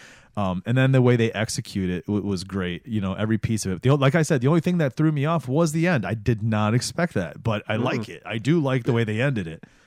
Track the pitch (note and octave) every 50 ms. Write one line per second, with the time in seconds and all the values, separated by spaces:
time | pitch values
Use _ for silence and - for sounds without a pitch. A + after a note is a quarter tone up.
0 | - - - - - _ _ - G2+ F#2 F2+ F#2 - - A#2+ C3 C3 C3 C3+ C3
1 | B2 B2 B2 A#2+ A2+ A2+ - G2 A2 - - - A#2 - - G2+ F#2+ F2+ F2+ F2
2 | - - G#2 G#2 F2+ G2+ G2+ F2+ F2+ F#2+ F#2+ G2 F#2 F2+ F2 D#2+ - A#2 A2 G#2+
3 | G2 F#2+ F#2+ F2+ G#2 G#2+ A2+ A2 - - A2+ G#2 - F#2+ F#2 E2 - B2 C#3 D3
4 | C3+ C3+ C3 E3+ D#3 - E3 C3 A#2+ C3+ E3 F3 - F3+ F3+ F3 D#3 C3 - -
5 | D#3 D#3+ D#3 C#3+ C3+ D#3 E3+ E3 B2+ B2 B2+ D#3 E3+ E3 D3 E3 D#3+ F3+ F3+ C3
6 | F#2+ F2+ G#2+ A2+ G2+ - A#2+ G#2 G#2+ A#2 A2 G#2+ G#2+ G#2+ A2 B2+ - - - -
7 | F3 E3+ - A2 F2+ D2+ - - G2 A2+ G#2+ G#2+ - - G#2+ A2 B2 C3 D3+ B2+
8 | G#2+ F#2 E2+ - - F2 G#2+ A2+ G#2 B2+ E3 F3 D3 C3+ C3 C3 A#2+ - B2 A#2
9 | A#2 G#2+ G#2+ A2 B2+ C#3+ C3+ A2 F2+ D#2+ D#2+ D#2+ - - _ _ _